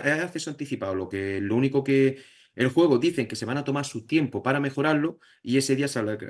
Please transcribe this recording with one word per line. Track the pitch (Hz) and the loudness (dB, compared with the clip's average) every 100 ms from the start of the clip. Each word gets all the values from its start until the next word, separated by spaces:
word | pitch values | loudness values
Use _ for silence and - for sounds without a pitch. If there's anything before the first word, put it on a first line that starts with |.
es | 143 156 | 0 0
acceso | 175 170 160 | -2 -6 -8
anticipado, | 143 139 120 98 | -8 -8 -6 -4
lo | 95 95 | -4 -4
que, | 98 98 98 | -4 -4 -4
lo | 101 | 0
único | 113 135 139 | 2 2 2
que | 135 135 135 135 - _ _ | 2 4 4 0 -14 _ _
el | - 131 | -2 2
juego | 147 170 123 | 4 4 4
dicen | 160 170 110 | 2 0 -4
que | 110 | -4
se | |
van | 110 139 | -4 -4
a | |
tomar | 139 139 | -2 -4
su | 143 117 - | -4 -8 -2
tiempo | 160 139 - | 0 0 -2
para | 135 143 | -2 0
mejorarlo | 143 139 151 151 156 - _ _ | -2 0 2 2 0 -4 _ _
y | 113 131 | 0 0
ese | 135 135 | 2 0
día | 143 | 0
sal-, | 127 107 107 - | -2 -4 -6 -8